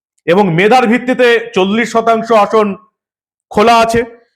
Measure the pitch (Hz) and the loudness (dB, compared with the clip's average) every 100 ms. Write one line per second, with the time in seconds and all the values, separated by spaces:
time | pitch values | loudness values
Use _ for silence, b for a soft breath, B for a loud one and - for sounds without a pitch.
0 | _ _ - 175 202 160 208 254 233 240 | _ _ -2 0 0 0 2 2 2 -2
1 | 247 254 247 233 233 - 185 214 233 226 | -2 0 0 0 -2 -4 -2 -2 -2 -2
2 | 226 226 226 226 202 220 208 185 _ _ | 0 -2 0 0 2 0 -2 -6 _ _
3 | _ _ _ _ _ - 214 233 226 233 | _ _ _ _ _ 0 2 2 2 -2
4 | 233 - b | -6 -12 b